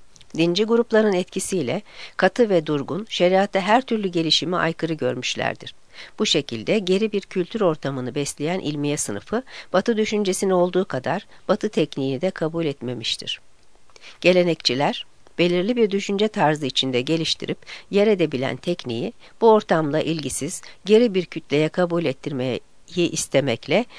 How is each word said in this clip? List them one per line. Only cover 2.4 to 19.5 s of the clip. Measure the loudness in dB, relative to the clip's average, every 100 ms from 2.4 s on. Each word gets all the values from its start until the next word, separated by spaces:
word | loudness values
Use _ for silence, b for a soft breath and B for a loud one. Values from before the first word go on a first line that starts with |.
| 4
ve | 2 2
durgun, | -2 -2 -6 -6
şeriatta | 0 2 4 2 0
her | 2 2
türlü | 2 -2 -2
gelişime | -2 0 0 0 0
aykırı | 0 -2 -4
görmüşlerdir. | -2 -2 -2 -6 -4 -4 -6 -12 -18 -20 B B B
Bu | 0
şekilde | 0 -2 -4 0 0
geri | 2 0 0
bir | -2
kültür | -4 -4 -4 0
ortamını | 0 0 -4 -6 -6 -4
besleyen | -6 -4 -4 -4
ilmiye | -4 -4 -2 -2
sınıfı, | -4 -8 -6 -6 -6 B B
Batı | 0 2 0
düşüncesini | 0 0 0 0 2
olduğu | 2 2 0 -2
kadar | -4 -4 -4 -6 b b
Batı | -2 -2
tekniğini | -2 -2 -2 -4 -2
de | -4
kabul | -2 -4 -2 -4
etmemiştir. | -4 -8 -8 -6 -8 -8 -12 -14 -20 -20 -20 -20 -20 B B
Gelenekçiler, | 4 6 4 2 0 0 0 -2 -10 -20 -8 0
belirli | 2 2 0 2
bir | 2
düşünce | 0 -2 0 0
tarzı | 2 2 2 -2
içinde | -2 0 0
geliştirip | 0 0 -2 -4 -6 -8 -12 B B
yer | 2 4
edebilen | 4 2 0 -4 -4
tekniği, | -4 -4 -4 -6 -6 -10 b b
bu | 6